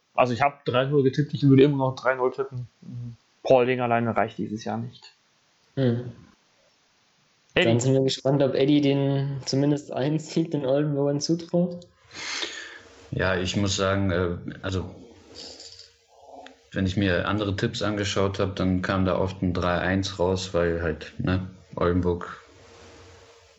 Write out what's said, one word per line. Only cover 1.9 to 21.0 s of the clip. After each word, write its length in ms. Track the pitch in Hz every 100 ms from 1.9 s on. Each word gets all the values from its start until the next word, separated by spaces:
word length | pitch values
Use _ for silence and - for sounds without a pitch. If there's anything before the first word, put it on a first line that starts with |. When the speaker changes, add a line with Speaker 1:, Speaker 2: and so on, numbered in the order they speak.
| 127
Speaker 1:
drei 180 | 123
null 160 | 131 127
tippen. 380 | 123 135 123 120 _ - 120 120 113 _ _
Paulding 380 | - 131 123 127
alleine 360 | 123 120 117 107
reicht 220 | 107 -
dieses 260 | 107 104
Jahr 140 | - 110
nicht. 340 | 120 - - _ _ _ _ _ _
Speaker 2:
Hm. 380 | - 131 120 123 117 - _ _ _ _ _ _ _ _ _ _ _ _
Speaker 1:
Eddie. 140 | - 160
Speaker 2:
Dann 120 | 117
sind 120 | 131
wir 80 | 135
gespannt, 400 | 135 - 131 143
ob 120 | 135
Eddie 260 | 135 139 147
den 580 | 143 139 139 139 139 139 -
zumindest 460 | 135 143 147 -
einen 260 | - 139 156
Sieg 340 | - - 165
den 120 | 151
Oldenburgern 560 | 127 139 151 143 143 143
zutraut. 680 | 143 165 170 175 180 175 - _ _ - - - - - - - - - -
Speaker 3:
Ja, 260 | - 92 92
ich 200 | 92 104
muss 200 | 101 98
sagen, 340 | 95 98 98
äh, 260 | 87 90 87 - -
also 220 | 92 95 80 - - - - - - - - - - _ _ - - - - - _
wenn 140 | 98 95
ich 100 | 95
mir 320 | 98 87 92
andere 260 | 104 101
Tipps 280 | 98 117 -
angeschaut 560 | 101 104 101 - 98 98
hab, 160 | 95 95
dann 240 | 92 92
kam 220 | 90 98
da 140 | 92 87
oft 240 | 92 -
ein 100 | 92
drei 260 | 87 87 87
eins 400 | 87 95 98 -
raus, 360 | 87 92 92
weil 280 | 85 85 82
halt, 300 | 85 78